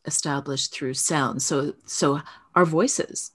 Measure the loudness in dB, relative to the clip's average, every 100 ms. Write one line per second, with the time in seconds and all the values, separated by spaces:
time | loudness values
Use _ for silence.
0 | -6 -4 -2 -2 -4 -4 -6 -6 -4 -2
1 | 0 2 0 0 -2 0 -2 -6 -10 0
2 | 2 2 -4 -16 _ 2 4 4 2 0
3 | -4 -8 -12